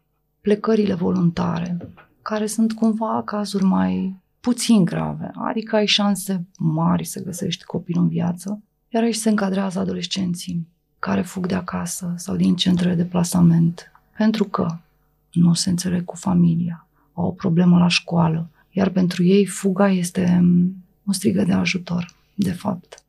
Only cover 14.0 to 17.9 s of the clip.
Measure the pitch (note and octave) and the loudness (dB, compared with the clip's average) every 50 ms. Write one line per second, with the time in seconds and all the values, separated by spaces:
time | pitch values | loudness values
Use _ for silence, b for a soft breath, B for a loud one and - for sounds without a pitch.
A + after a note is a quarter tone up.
14 | _ _ _ - G#3+ A3 G#3+ A3 G3+ G3+ - - - E3+ E3 E3+ - _ _ _ | _ _ _ 0 0 2 2 2 0 -2 -2 -2 -2 -4 -4 -8 -12 _ _ _
15 | _ _ _ _ _ _ - F3 E3+ F3 E3+ - - G3 F3+ F3 F3 F3+ F3 F3 | _ _ _ _ _ _ 2 4 4 4 4 4 2 0 -2 -2 -2 -2 -2 -2
16 | F3 F3 F3 E3+ - F#3+ F3+ F3 F3 E3+ E3 E3+ F3 F3 E3+ E3+ - _ _ _ | -4 -6 -10 -8 -4 0 2 4 4 4 2 2 -2 -4 -6 -8 -14 _ _ _
17 | _ _ _ - F3 - F3+ - - G3 E3 E3 F3+ F3+ F3 F3 F3 F3 | _ _ _ -6 -4 -4 -4 -4 -2 0 2 4 6 6 6 6 6 4